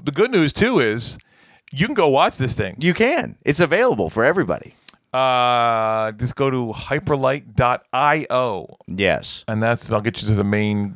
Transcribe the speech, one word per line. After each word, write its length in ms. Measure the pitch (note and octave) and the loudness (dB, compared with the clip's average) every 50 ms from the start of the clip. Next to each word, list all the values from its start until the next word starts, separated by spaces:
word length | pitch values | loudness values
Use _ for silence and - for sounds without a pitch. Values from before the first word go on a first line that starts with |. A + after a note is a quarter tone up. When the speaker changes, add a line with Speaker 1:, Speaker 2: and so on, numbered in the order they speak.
| - | -8
Speaker 1:
the 80 | D3 C#3 | -4 0
good 200 | D#3 G#3+ B3+ B3+ | 0 0 2 2
news, 200 | F3+ D#3 C#3+ - | 2 2 2 2
too, 280 | - G3+ B3 B3+ E3+ | 2 2 2 4 2
is 380 | B2 G#2+ G#2+ A#2+ A2+ - - - - _ _ _ _ _ _ _ _ - | 2 2 0 -2 -4 -6 -8 -10 -16 _ _ _ _ _ _ _ _ -10
you 160 | - C3+ F#3+ | -4 -2 -2
can 80 | B3 D4+ | 0 2
go 140 | G3+ E3+ D3 | 2 2 4
watch 280 | C3 C#3+ F3+ F3 - - | 4 4 2 2 0 -2
this 160 | C3 A#2 - | -4 -4 -4
thing. 200 | - G#2 F#2 - A#2+ | -4 -6 -6 -4 -2
Speaker 2:
You 160 | D#3 F3 E3+ | 0 0 2
can. 420 | - A3 B3+ E4+ C#4 - A#1+ - _ - | 2 2 0 0 -2 -4 -6 -10 _ -4
It's 160 | - D3 D#3 | -2 0 0
available 500 | F3 C#3+ D#3+ G3+ B3 B3+ E3+ G#2 F2+ D2+ | 2 2 2 2 2 2 0 0 -2 -2
for 140 | - G#2+ A#2 | 0 0 2
everybody. 500 | C#3+ F3 G3 C#3 F2+ D2+ B1 - - - _ _ - - _ _ _ - | 2 2 2 0 -2 -2 -6 -6 -14 -20 _ _ -20 -20 _ _ _ -4
Speaker 1:
Uh, 1000 | C3 C3 C3 B2+ B2+ B2 B2 B2 A#2+ A#2 A#2 A2+ A2+ A2 A2 A2 A2 A2 A2 G#2+ | -2 0 2 2 2 2 2 2 2 2 2 2 0 0 0 0 0 -2 -4 -4
just 220 | G#2+ B2 A#2+ - | -4 -6 -4 -2
go 160 | - C#3 C3+ | -2 -2 0
to 220 | C3 B2+ A#2+ A2+ G#2+ | 0 -2 -4 -4 -6
hyperlight 840 | - - - C#3 D3+ - D#3 D3 C#3 C3 C3 C3+ D3 - - G#2+ | -8 -6 -4 -4 -4 -2 -2 -2 0 2 0 0 -2 -6 -8 -2
dot 300 | - B2+ B2 B2 - _ _ - | 0 2 2 2 0 _ _ -2
I 340 | B2+ C#3+ D3 D3+ D#3+ C#3+ - | 0 2 2 2 2 0 -2
O. 360 | A#2+ B2+ B2+ A#2+ G2+ F2+ C#2 - - - - - | 0 0 0 0 -2 -6 -8 -12 -16 -20 -16 -10
Speaker 2:
Yes. 560 | F2+ F#2 G2 F2+ D2+ A#1+ - - - - - | -2 0 2 2 2 2 -2 -8 -10 -10 -8
Speaker 1:
And 160 | - A2 G#2+ A2+ | -6 -4 0 0
that's, 300 | A2+ A#2+ - - - A2+ | 0 0 -2 -2 -2 -2
I'll 80 | G#2 | -2
get 200 | G#2 A#2 F#2+ - | 0 -2 -4 -4
you 60 | G#2+ | -2
to 80 | G#2+ G#2+ | 0 0
the 80 | G2+ G2+ | 2 2
main 520 | G2+ G#2 G#2 G#2 G#2 G#2 G#2 G2+ G2 F#2 | 2 2 0 0 0 0 -2 -4 -4 -8